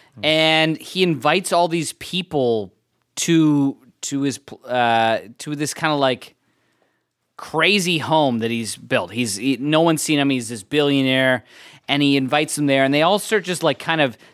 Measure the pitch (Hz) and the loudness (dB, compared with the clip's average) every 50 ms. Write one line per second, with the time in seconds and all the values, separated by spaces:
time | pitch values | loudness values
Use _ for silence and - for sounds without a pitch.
0 | _ _ _ 110 104 151 156 156 160 156 160 160 160 160 160 - - - - 180 | _ _ _ -4 -2 0 2 2 4 4 4 4 2 2 0 -4 -8 -8 -2 0
1 | 185 180 160 131 113 147 160 185 190 - 190 170 175 170 165 170 151 - - - | 0 0 0 0 0 0 0 0 0 0 0 0 2 2 0 -2 -4 -6 -8 -12
2 | - - - 180 180 - - 147 127 120 113 110 101 92 - _ _ _ _ _ | -12 -8 -6 -6 -6 -4 -2 0 0 0 0 0 -2 -6 -12 _ _ _ _ _
3 | _ _ _ - - - 170 160 156 151 147 143 139 139 131 - _ _ _ _ | _ _ _ -6 -2 2 4 4 4 4 4 2 0 0 -2 -6 _ _ _ _
4 | - - 139 139 139 139 123 - _ - - - - 123 123 123 120 117 113 113 | -10 -8 -4 -4 -2 -4 -4 -6 _ -18 -20 -16 -8 -4 0 2 2 4 4 4
5 | 113 113 113 92 82 104 120 - - 151 151 143 151 139 - - 170 156 151 143 | 4 2 2 0 -4 -8 -16 -16 -12 -8 -6 -6 -6 -6 -4 -2 -2 -2 0 2
6 | 139 131 127 123 - - _ _ _ _ _ _ _ _ _ _ _ _ _ _ | 2 0 0 -2 -6 -14 _ _ _ _ _ _ _ _ _ _ _ _ _ _
7 | _ _ _ _ _ _ _ - - - - 156 160 180 208 208 170 180 175 156 | _ _ _ _ _ _ _ -18 -12 -6 -2 0 2 4 4 2 2 2 0 -2
8 | 131 - 160 156 151 135 120 113 113 113 117 117 113 104 - - - 120 135 117 | 0 0 2 2 2 2 0 0 -2 -2 -2 -4 -6 -6 -10 -12 -6 -2 -2 -2
9 | 92 87 101 117 123 110 98 98 110 135 135 110 131 147 156 156 165 170 160 151 | -2 -2 -4 -4 -4 -4 -4 -4 -2 -2 -2 -2 -2 -2 0 2 2 2 2 0
10 | - - 156 143 139 139 135 127 117 110 120 110 95 - - 151 147 143 143 139 | 0 0 0 0 0 0 0 -2 -4 -6 -10 -12 -10 -4 -2 0 0 2 2 0
11 | 135 131 131 131 131 131 127 120 - _ - - - - - - _ - 135 143 | 0 2 2 2 2 2 0 0 -4 _ -20 -20 -20 -20 -20 -16 _ -4 -2 0
12 | 147 143 139 139 135 123 143 151 156 151 - 147 147 143 135 135 135 135 143 147 | 2 2 2 2 0 0 0 0 0 -2 -2 -2 0 2 2 2 2 2 2 2
13 | 156 170 202 202 - - 220 208 170 180 180 151 160 160 135 - - - 165 160 | 2 2 2 0 0 -2 -2 -2 -2 -4 -4 -2 0 -2 -2 -2 -2 -2 0 2
14 | 147 131 110 - - - | 0 0 -2 -6 -18 -20